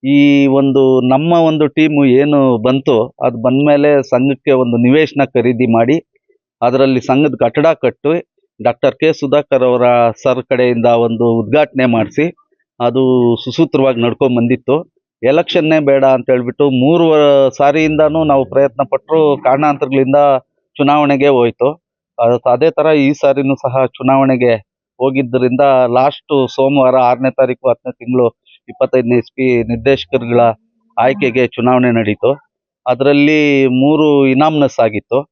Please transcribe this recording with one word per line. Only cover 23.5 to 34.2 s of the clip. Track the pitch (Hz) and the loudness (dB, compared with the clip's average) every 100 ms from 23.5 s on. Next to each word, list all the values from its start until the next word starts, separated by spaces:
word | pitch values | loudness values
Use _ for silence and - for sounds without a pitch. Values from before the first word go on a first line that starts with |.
ಸಹ | 135 135 127 127 | -4 -4 -2 -4
ಚುನಾವಣೆಗೆ | - 127 165 135 131 123 113 - _ _ _ | -4 0 2 2 0 0 -2 -6 _ _ _
ಹೋಗಿದ್ದರಿಂದ | 131 135 127 127 123 127 143 131 127 | -4 -2 -4 -2 -2 0 2 2 2
ಲಾಸ್ಟ್ | 120 135 - _ 143 127 | 0 -2 -4 _ -2 -2
ಸೋಮವಾರ | - 135 143 131 131 | 0 0 2 2 2
ಆರನೇ | 123 123 131 | 0 0 -4
ತಾರೀಕು | - 127 127 131 | -2 -2 -2 -4
ಹತ್ತನೇ | 120 127 | -4 -6
ತಿಂಗಳು | 123 120 127 120 _ _ _ _ | -14 -4 -2 -2 _ _ _ _
ಇಪ್ಪತ್ತೈದನೇ | - 131 131 120 120 | -6 -2 -2 0 -2
ಇಸ್ | 113 | -4
ಪಿ | - 131 123 | -6 -2 -2
ನಿರ್ದೇಶಕರುಗಳ | 113 117 117 135 - 131 120 135 117 110 _ _ _ - | -2 -4 -2 -2 -2 -6 -2 0 0 -2 _ _ _ -4
ಆಯ್ಕೆಗೆ | 123 131 131 123 123 | -2 -2 -4 -2 -4
ಚುನಾವಣೆ | - 120 127 123 | -2 -2 0 0
ನಡೀತು. | 117 104 104 113 143 _ _ _ _ - | 0 -2 -2 -2 -4 _ _ _ _ -6
ಅದರಲ್ಲಿ | 123 135 143 143 156 147 139 135 | -2 0 2 2 2 0 0 0
ಮೂರು | 127 135 151 156 143 | 0 0 0 2 2